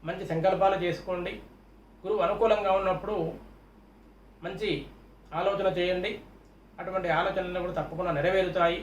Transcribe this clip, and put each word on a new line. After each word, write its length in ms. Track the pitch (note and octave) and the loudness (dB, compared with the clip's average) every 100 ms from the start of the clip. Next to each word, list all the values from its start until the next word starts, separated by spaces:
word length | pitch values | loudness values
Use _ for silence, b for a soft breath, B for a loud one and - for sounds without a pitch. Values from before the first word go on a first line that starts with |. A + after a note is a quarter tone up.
| D#3+ | -8
మంచి 180 | F3+ - | -8 -4
సంకల్పాలు 460 | D#3+ F#3 F3+ G3 F#3+ | 2 2 4 4 4
చేసుకోండి. 480 | F3 D#3 - F3+ F3+ A2+ - - - - - - | 0 -2 -4 -6 -6 -10 -16 -20 -20 -20 -20 -14
గురువు 180 | F#3+ G#3+ E3+ | -4 2 2
అనుకూలంగా 460 | G3+ A3+ G#3 G3 F#3+ | 4 4 4 4 2
ఉన్నప్పుడు 380 | F#3+ - G3+ G#3 E3 - - - - - - - - - - - E3+ | 2 -2 -2 -2 -2 -6 -18 -20 -20 -20 -20 -20 -20 -20 -20 -14 -12
మంచి 240 | F#3+ G#3 D3+ - - - - - D#3 | -6 -4 -4 -6 -18 -20 -20 -10 -2
ఆలోచన 280 | F#3 G3 F#3+ F3+ | -2 0 0 0
చేయండి, 340 | F3+ F#3 G3+ A#3 - - - - - - | 0 0 -2 -6 -12 -20 -20 -20 -20 -12
అటువంటి 280 | F3+ F#3 F3+ D#3+ | -6 -4 0 0
ఆలోచనలు 440 | F#3 F#3+ F3+ F3+ | 2 -2 -4 -4
కూడా 100 | F3 D#3+ | -4 -4
తప్పకుండా 340 | D3 E3 F3+ D3 | -6 -4 -2 0
నెరవేరుతాయి. 600 | E3+ F#3+ F3+ F3+ E3+ F3 | 2 2 2 2 2 0